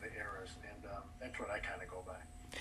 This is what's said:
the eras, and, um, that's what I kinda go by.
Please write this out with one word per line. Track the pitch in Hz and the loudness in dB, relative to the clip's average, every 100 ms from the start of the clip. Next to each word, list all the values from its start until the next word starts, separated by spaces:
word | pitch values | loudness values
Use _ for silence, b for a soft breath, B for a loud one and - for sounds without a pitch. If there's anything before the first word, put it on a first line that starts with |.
the | 113 - | 0 0
eras, | - - - - - | 0 0 -2 -4 -4
and, | - - | -4 -2
um, | 120 - - | -2 -2 -2
that's | 127 - | -2 2
what | 107 | 4
I | 104 | 6
kinda | 120 104 90 | 4 2 0
go | 92 92 | -2 -2
by. | 92 - - - b | -4 -4 -6 -4 b